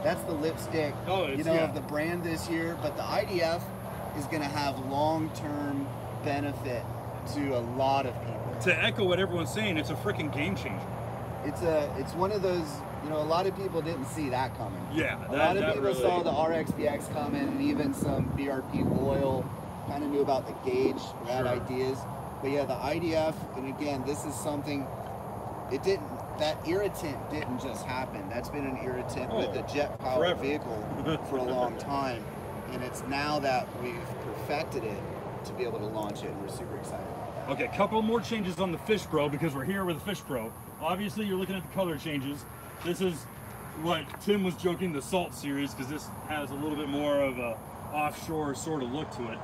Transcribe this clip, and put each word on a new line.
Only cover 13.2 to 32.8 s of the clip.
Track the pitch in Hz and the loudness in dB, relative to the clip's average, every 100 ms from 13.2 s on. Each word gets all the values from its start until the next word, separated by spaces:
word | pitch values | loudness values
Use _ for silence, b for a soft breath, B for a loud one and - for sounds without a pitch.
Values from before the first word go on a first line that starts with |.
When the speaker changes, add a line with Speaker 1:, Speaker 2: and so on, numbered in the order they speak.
| 151 | 2
Speaker 1:
lot | 165 190 | 4 2
of | 185 | 0
people | 196 165 | -2 0
didn't | 156 160 131 | 0 -2 -4
see | - 143 | -2 0
that | 123 131 - | 0 0 -2
coming. | 113 - - | -4 -4 -2
Speaker 2:
Yeah, | 160 - - - | 0 0 0 -2
Speaker 1:
A | |
Speaker 2:
that, | 139 | 4
Speaker 1:
lot | 160 190 | 6 6
of | |
Speaker 2:
that | 156 147 | 4 4
Speaker 1:
people | 135 | 4
Speaker 2:
really | 127 | 4
Speaker 1:
saw | 120 - | 6 6
the | 170 | 4
R | 147 160 | 4 4
X | 165 156 | 4 2
P | - 147 | 2 2
X | 143 - | 2 -2
coming, | 156 147 143 139 | -2 0 0 2
and | 139 | 2
even | 139 147 139 | 2 4 2
some | - - - - - | 2 2 2 2 2
B | 139 | 0
R | 135 127 | 0 0
P | - | 2
loyal | - - 135 139 135 131 127 - - - - | 4 4 4 4 4 2 0 -6 -8 -8 -4
kinda | 139 147 | -2 0
knew | 143 | 2
about | 139 135 117 | 4 4 2
the | 107 127 | -4 0
gauge, | 127 131 - - - 117 | 4 4 4 -4 -8 -2
rad | 127 123 | 0 2
Speaker 2:
Sure. | |
Speaker 1:
ideas. | 123 - 127 131 131 - - - - | 0 0 0 0 -2 -4 -8 -8 -4
But | 139 | 0
yeah, | 143 139 | 2 2
the | 127 | 0
I | 127 160 | 0 0
D | 170 160 | 2 4
F, | 156 156 - 135 | 2 0 -6 -6
and | 135 | -6
again, | 127 147 139 127 | -2 -2 0 0
this | 147 156 | -2 -2
is | |
something, | 139 160 147 147 143 135 - - - - - - - - | -4 -2 -2 -2 -2 -2 -6 -8 -8 -6 -6 -6 -6 -4
it | 135 | 0
didn't, | 185 196 - - - - | 2 2 0 -6 -6 0
that | 151 156 156 | 0 0 0
irritant | 180 202 - 160 139 - | 2 2 0 -4 -4 -4
didn't | 151 135 123 | -4 -2 -2
just | 135 110 - | -4 -4 -4
happen. | 127 131 110 98 | -2 -2 -4 -4
That's | 120 123 | -4 -4
been | 147 139 | -4 -4
an | 127 | -2
irritant | 123 127 127 147 - 214 | -2 -2 -2 -4 -2 0
with | 135 | 0
Speaker 2:
Oh, | |
Speaker 1:
the | 127 | 0
jet | 113 147 143 - | -2 0 0 0
powered | 139 127 170 170 | 0 4 4 4
Speaker 2:
forever. | |
Speaker 1:
vehicle | 139 147 135 113 107 131 139 156 | 0 0 -2 -4 -4 -2 0 0
Speaker 2:
<laughs> | - | 0
Speaker 1:
for | 135 | 0
a | |
long | 127 127 123 110 | 2 2 2 0
time. | - 139 135 117 104 - - - - | -2 0 0 -2 -6 -8 -8 -8 -6
And | 127 | -4